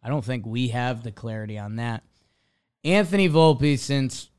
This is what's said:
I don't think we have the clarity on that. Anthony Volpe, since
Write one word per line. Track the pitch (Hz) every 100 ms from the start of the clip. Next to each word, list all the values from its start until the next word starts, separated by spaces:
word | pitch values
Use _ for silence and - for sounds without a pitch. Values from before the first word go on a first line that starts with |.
I | 113
don't | 147
think | 107 127 110
we | 117 127
have | 120 123 117
the | 117
clarity | 104 113 110 107 107
on | 104 110
that. | 117 113 - _ _ _ _ _ _ _
Anthony | 151 196 185 196 185
Volpe, | 151 160 131 147 135
since | - 139 131 - -